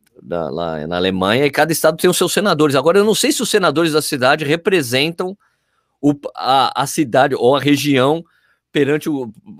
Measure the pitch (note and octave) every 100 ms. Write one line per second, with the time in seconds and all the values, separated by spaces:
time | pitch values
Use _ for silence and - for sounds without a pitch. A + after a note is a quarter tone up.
0 | _ _ - E2+ D2+ D2+ E2+ D#2+ D#2 F2
1 | F#2 F#2 F#2+ A#2+ C#3+ C#3+ D#3+ D#3+ D#3 D#3+
2 | F3+ - F3+ - G3+ D#3 D3+ C3+ C#3+ F#3+
3 | G#3 G3 C4+ C#4+ A#3+ G#3 F3 C#3+ E3+ D3+
4 | - C#3 B2+ D#3 D3 E3 G#3 F#3 B2 C3
5 | D#3 E3+ F#3 G3+ _ _ _ _ _ _
6 | C#3+ C#3+ - - G#2 C3+ A#2+ - C#3 -
7 | C#3 B2+ C#3+ B2+ A#2+ C#3 C#3 C#3 C#3+ C3+
8 | C3 D#3+ - _ _ _ _ D#3 C3+ D3+
9 | D#3+ C#3+ A#2+ - - -